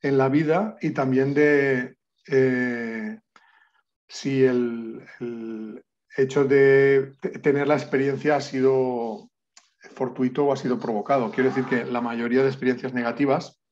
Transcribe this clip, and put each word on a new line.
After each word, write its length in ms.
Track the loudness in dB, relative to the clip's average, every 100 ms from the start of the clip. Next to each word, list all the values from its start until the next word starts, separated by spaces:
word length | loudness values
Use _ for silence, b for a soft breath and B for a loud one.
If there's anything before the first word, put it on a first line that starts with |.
en 160 | 2 2
la 100 | 2
vida 480 | 2 2 0 0 -4
y 100 | -6
también 420 | -2 0 2 2
de, 600 | 2 4 4 2 0 -4 _ _ _ 0
eh, 880 | 2 4 2 -2 -4 -6 -6 -8 -10 _ _ b b b b _ _ _
si 360 | -10 -4 2
el, 600 | 4 4 -2 -4 -10 -14 -18 -12
el 640 | -10 -8 -10 -10 -12 -14 _ _ _ -2
hecho 300 | 0 0 2
de 680 | 6 6 6 6 4 0 -8
te-, 200 | -10 -4
tener 280 | 0 0 2
la 60 |
experiencia 600 | 0 0 -2 0 -2 0 0
ha 60 |
sido 920 | -2 0 2 2 0 -2 -6 -8 -14 _ _ _ _ _ -20 -8
fortuito 500 | -8 -2 -4 0 0
o 80 |
ha 40 | 0
sido 220 | -2 -4
provocado. 520 | -4 -6 -2 0 0
Quiero 180 | 0 0
decir 160 | 0 -2
que 200 | -2 -2
la 160 | -4
mayoría 420 | -4 -4 0 2
de 60 | 2
experiencias 440 | 0 -2 -2 -4
negativas 680 | -4 -4 -2 0 0 -4 _ _